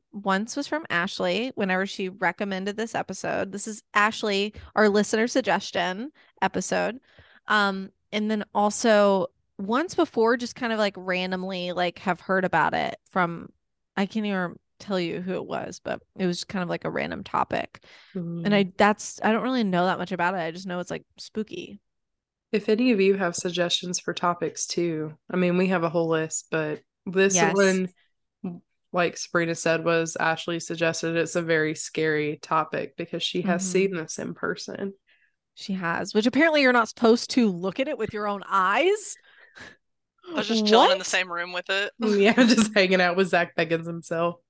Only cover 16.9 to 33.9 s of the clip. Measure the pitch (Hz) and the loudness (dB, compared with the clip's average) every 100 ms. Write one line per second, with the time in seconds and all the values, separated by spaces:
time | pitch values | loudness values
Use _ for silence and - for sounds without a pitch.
16.9 | 170 110 - 190 - - - - - _ | -4 -4 -6 -6 -4 -2 -4 -6 -12 _
17.9 | - - 190 170 170 170 202 190 - 208 | -20 -14 -10 -8 -6 0 2 2 2 2
18.9 | 214 - - 208 220 240 262 208 175 185 | 2 -2 -2 0 0 0 -2 0 2 2
19.9 | 170 180 175 175 190 165 170 190 180 175 | 0 -4 -2 -2 -2 -6 -8 -8 -8 -6
20.9 | 165 - - - 214 214 - - 202 _ | -10 -12 -20 -12 -10 -8 -10 -14 -16 _
21.9 | _ _ _ _ _ _ 214 214 214 254 | _ _ _ _ _ _ -4 0 2 4
22.9 | 208 190 196 180 175 180 175 175 - 180 | 4 4 4 0 -2 -4 -2 0 -2 -4
23.9 | 180 - 170 175 175 156 - - - 175 | -6 -6 -2 -2 -2 -4 -4 -6 -2 -2
24.9 | 156 156 156 - 180 180 180 185 185 165 | -2 -6 -10 -6 0 2 2 2 2 0
25.9 | 170 165 160 160 - - 160 151 151 _ | 0 0 0 0 -4 -4 -4 -2 -6 _
26.9 | _ - 185 196 180 165 180 190 185 185 | _ -4 2 2 4 4 4 4 4 -2
27.9 | _ _ _ _ _ 180 175 - _ _ | _ _ _ _ _ -12 -12 -16 _ _
28.9 | 180 170 - - 175 165 165 165 165 165 | -2 -2 -2 -4 0 0 0 0 0 2
29.9 | 165 165 - 165 160 - 170 - 165 165 | 0 0 -2 -2 -2 -4 -6 -6 -2 0
30.9 | - 165 165 165 175 165 160 156 156 - | 0 -2 0 0 0 0 2 0 -2 -6
31.9 | - 156 151 151 160 - 160 156 151 - | -2 0 0 -2 -6 -2 -2 0 -4 -6
32.9 | - 170 170 - 180 185 175 190 185 190 | -8 -10 -6 -4 -2 -2 -2 0 0 0